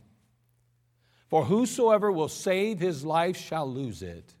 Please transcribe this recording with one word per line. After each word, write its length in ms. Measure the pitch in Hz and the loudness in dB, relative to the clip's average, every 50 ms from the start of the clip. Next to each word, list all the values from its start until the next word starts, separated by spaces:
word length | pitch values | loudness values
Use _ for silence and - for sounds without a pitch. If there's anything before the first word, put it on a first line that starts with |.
| _ _ _ _ _ _ _ _ _ _ _ _ _ _ _ _ _ _ _ _ _ _ _ _ _ _ | _ _ _ _ _ _ _ _ _ _ _ _ _ _ _ _ _ _ _ _ _ _ _ _ _ _
For 180 | - 160 143 | 0 2 2
whosoever 680 | 113 185 220 254 233 - - 247 220 220 208 196 208 | 4 2 2 2 0 0 2 4 6 6 6 4 2
will 160 | 196 160 156 139 | 0 0 -2 -2
save 540 | - - - 196 185 190 202 220 226 170 | -4 -4 -2 0 0 2 0 0 -2 -2
his 240 | 165 185 165 135 135 | -2 -2 -2 -4 -4
life 320 | 160 156 165 170 180 185 - | -2 0 0 0 0 -2 -6
shall 280 | - - 160 160 151 | -8 -8 -6 -4 -4
lose 360 | 135 127 127 139 123 101 - | -4 -6 -6 -6 -8 -8 -10
it, 340 | 95 90 85 85 80 - _ _ | -12 -12 -12 -14 -18 -20 _ _